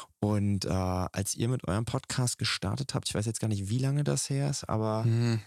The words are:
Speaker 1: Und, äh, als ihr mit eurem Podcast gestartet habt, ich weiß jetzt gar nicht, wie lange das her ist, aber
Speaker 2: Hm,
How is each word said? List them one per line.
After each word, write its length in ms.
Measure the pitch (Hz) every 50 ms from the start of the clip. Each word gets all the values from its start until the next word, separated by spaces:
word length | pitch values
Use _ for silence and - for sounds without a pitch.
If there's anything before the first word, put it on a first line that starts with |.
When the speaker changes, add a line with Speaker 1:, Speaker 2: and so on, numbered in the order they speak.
| - - _ _
Speaker 1:
Und, 460 | - 104 104 104 101 101 101 95 -
äh, 40 | -
als 640 | 85 95 92 92 92 92 90 - - - 101 - -
ihr 140 | - 107
mit 180 | 117 127 - -
eurem 200 | - 90 107 117
Podcast 520 | - - 131 - - - - 127 120 -
gestartet 560 | - 107 - - - - 95 110 127 135 - -
habt, 140 | 127 -
ich 80 | - -
weiß 100 | - 104
jetzt 140 | 117 110 -
gar 80 | -
nicht, 220 | 110 107 98 98 95
wie 80 | 113
lange 260 | 127 131 135 139 147 147
das 260 | 143 143 139 - -
her 200 | 139 139 143 139
ist, 180 | 135 - -
aber 380 | - - 110 110 110 110 110 117
Speaker 2:
Hm, 340 | 117 113 117 120 117 113 110 -